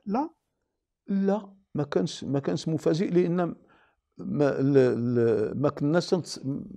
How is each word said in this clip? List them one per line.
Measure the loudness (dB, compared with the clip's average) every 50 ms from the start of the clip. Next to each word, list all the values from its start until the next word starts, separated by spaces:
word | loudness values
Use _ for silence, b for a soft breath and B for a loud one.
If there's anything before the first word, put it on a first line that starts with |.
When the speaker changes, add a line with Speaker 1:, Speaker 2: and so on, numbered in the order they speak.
| -6
Speaker 1:
لا؟ | -4 -2 -2 -2 -4 -8 _ _ _ _ _ _ _ _ _ _ _ _ _ _
Speaker 2:
لا، | -4 -2 0 2 2 0 0 -4 -10 -18 _ _ _ -6
ما | -4 -4
كانش، | -2 0 -2 -2 -2 -4 -8 -6
ما | -2 -2 -2
كانش | 0 -2 -4 -2 -2 -4
مفاجئ، | -4 0 0 0 2 2 0 2
لأن | 2 2 2 2 0 0 -2 -2 -6 -10 _ b b b b b b b _ _ _ -12
ما، | -8 -4 0 0 2 2 2 2
ال-، | 2 4 6
ال-، | 6 6 6 4 0 -2 0 2 2 4 4 2 2 0 -2 -2 -2
ما | -2 -2
كناش | 0 -2 0 0 2 0 2 0 -2
نت-، | -2 -2 -6 -10 -8 -8 -6 -6 -8 -10 -12 -14